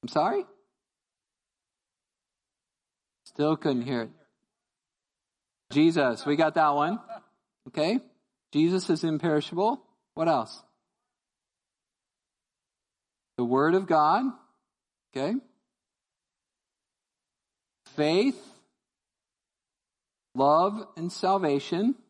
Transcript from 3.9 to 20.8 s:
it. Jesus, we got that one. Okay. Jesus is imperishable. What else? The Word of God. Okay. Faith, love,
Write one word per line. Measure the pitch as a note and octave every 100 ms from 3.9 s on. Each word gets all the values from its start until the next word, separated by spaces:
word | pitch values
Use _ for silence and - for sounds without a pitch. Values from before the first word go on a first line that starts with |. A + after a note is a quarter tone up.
| B2
it. | A2+ - _ _ _ _ _ _ _ _ _ _ _ _ _ _ _
Jesus, | C#3 D#3+ E3 C3+ A#2 -
we | D3
got | D#3 D3+
that | D3+ C#3+
one. | D3+ A3+ - - _ _ _ _ -
Okay. | C#3 D#3 B3 - _ _ _ _
Jesus | D3 D#3+ F#3 F3+
is | D#3+
imperishable. | E3 D#3 F3 D3+ D3 E3+ G#3 C4 _ _ _ -
What | E3
else? | D3 A2 - _ _ _ _ _ _ _ _ _ _ _ _ _ _ _ _ _ _ _ _ _ _ _ _ _ _ _ -
The | A#2+
Word | C3 D3+ F#3
of | F#3
God. | D#3+ D3+ F#3+ C4 - _ _ _ _ _ _ _ C3
Okay. | C#3 B3 - _ _ _ _ _ _ _ _ _ _ _ _ _ _ _ _ _ _ _ _ _ _ _ - -
Faith, | D3 F3 B3 - - - _ _ _ _ _ _ _ _ _ _ _ _ _ _ _ _ _ B2+
love, | C#3 D3+ F#3+ G#3+